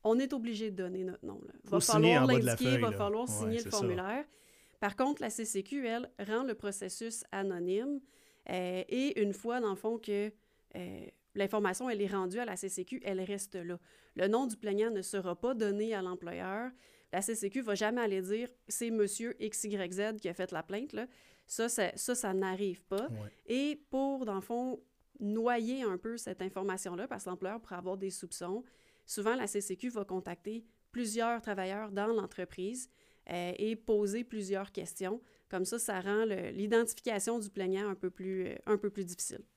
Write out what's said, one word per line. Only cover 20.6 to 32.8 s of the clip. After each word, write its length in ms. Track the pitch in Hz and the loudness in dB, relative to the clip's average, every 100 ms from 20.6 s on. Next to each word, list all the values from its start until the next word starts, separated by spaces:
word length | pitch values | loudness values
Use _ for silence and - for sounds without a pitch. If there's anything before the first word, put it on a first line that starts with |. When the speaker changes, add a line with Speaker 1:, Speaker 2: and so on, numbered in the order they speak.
Speaker 1:
plainte », 280 | 165 202 277 | -4 -6 -6
là. 120 | 311 247 - - - _ | -8 -8 -12 -20 -20 _
Ça, 220 | - 233 | -2 0
ça, 240 | 233 190 | 2 0
ça, 200 | - - 240 | 0 -2 0
ça 160 | 208 | 0
n'arrive 480 | 190 190 185 202 180 | 0 0 0 -2 -4
pas. 240 | _ 196 233 | _ -2 -2
Speaker 2:
Ouais. 240 | 226 104 - - | -6 -8 -14 -2
Speaker 1:
Et 340 | 247 285 294 _ | 0 0 -2 _
pour, 340 | 262 269 269 | 0 2 0
dans 100 | 233 196 | -2 -4
le 40 | |
fond, 400 | 190 233 254 254 - _ _ - | -2 -2 -2 -4 -10 _ _ -6
noyer 640 | 202 214 226 240 226 262 | -2 2 4 4 2 0
un 160 | 233 220 | 0 0
peu 180 | 226 233 | -4 -6
cette 260 | - 185 | -8 -4
information-là, 640 | 185 190 196 185 185 175 247 | -4 -2 -2 -2 -4 -4 -6
parce 180 | 208 | -6
que 60 | 190 | -6
l'employeur 300 | 180 185 226 | -4 -4 -6
pourrait 160 | 226 180 | -8 -8
avoir 200 | 180 190 | -4 -4
des 140 | 190 | -4
soupçons, 540 | 185 175 - 175 202 254 _ _ _ - | -6 -10 -8 -4 -4 -6 _ _ _ -8
souvent, 300 | - 202 254 | 0 2 2
la 100 | 202 | 0
C 140 | 202 | -2
C 160 | 196 185 | -2 -4
Q 120 | 247 | -4
va 140 | 233 | -4
contacter 600 | 196 185 180 175 - 226 226 _ _ | -2 -4 -4 -8 -6 -8 -10 _ _
plusieurs 500 | 240 233 220 233 233 | -4 -2 0 2 0
travailleurs 500 | 220 196 185 202 214 | -2 -2 -2 -4 -4
dans 160 | 196 208 | 0 2
l'entreprise, 800 | 226 190 - - - 185 254 | 2 0 -6 -8 -4 -6 -6